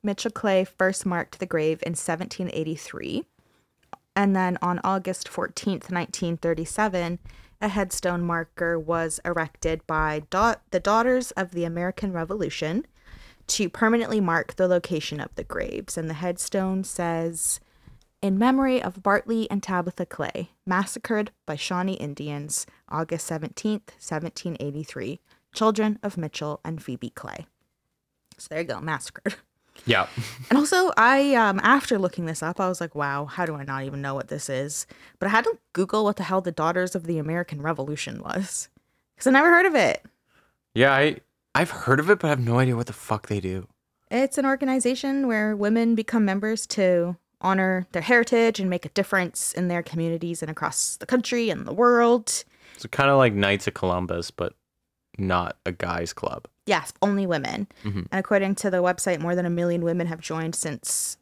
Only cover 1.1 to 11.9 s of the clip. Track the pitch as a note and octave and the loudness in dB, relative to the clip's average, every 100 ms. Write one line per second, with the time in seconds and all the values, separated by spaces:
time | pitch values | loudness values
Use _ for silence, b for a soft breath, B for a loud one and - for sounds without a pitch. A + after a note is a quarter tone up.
1.1 | F3 - - F3+ D#3+ D#3 D#3 - E3 - | -2 -4 -8 -4 0 0 0 -4 -6 -4
2.1 | E3 - - F3+ - D#3+ D#3 - - - | -4 -6 -6 -6 -4 -6 -6 -10 -10 -6
3.1 | A#3+ F4 _ _ _ _ _ _ - _ | -6 -8 _ _ _ _ _ _ -20 _
4.1 | - G3+ F#3+ F#3 F3+ F3+ F3 F#3 G3 F#3 | 2 4 4 2 0 -2 0 0 -2 -4
5.1 | F#3 - - F3+ - - F#3 - F3+ E3+ | -8 -8 -6 -6 -4 -4 -4 -4 -6 -6
6.1 | - F3 E3+ E3+ D#3+ E3 - G#3+ F#3 E3+ | -4 -4 -2 -2 -2 -4 0 0 0 -2
7.1 | F3 b b b b G#3 G3 F#3 - F3+ | -6 b b b b -2 -2 -2 -2 -2
8.1 | F3 F3 E3+ E3 - E3+ E3+ D#3 E3+ E3 | 0 0 -2 -4 -4 -2 0 0 -2 -2
9.1 | D#3 - E3+ D#3+ _ E3 D#3+ - D#3 D#3 | -4 -4 -2 -4 _ -4 -4 -2 0 2
10.1 | D3+ D3+ F#3 A3+ A3 _ F#3 F3+ A3 A#3+ | 0 -2 2 2 2 _ -2 2 4 4
11.1 | B3+ A#3+ - F#3 F3 E3+ E3+ F3+ | 2 0 -4 -4 -2 -4 -2 -4